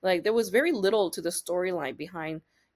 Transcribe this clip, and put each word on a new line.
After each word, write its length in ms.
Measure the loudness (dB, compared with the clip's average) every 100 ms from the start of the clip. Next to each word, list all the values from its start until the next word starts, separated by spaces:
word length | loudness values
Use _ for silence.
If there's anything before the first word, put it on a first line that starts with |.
Like, 220 | 0 0
there 100 | 2
was 160 | 0 2
very 220 | 2 2
little 400 | 2 2 4 2
to 100 | 0
the 80 | -4
storyline 680 | -4 -4 -2 -2 -2 -6 -8
behind, 460 | -12 -8 -8 -8 _ _ _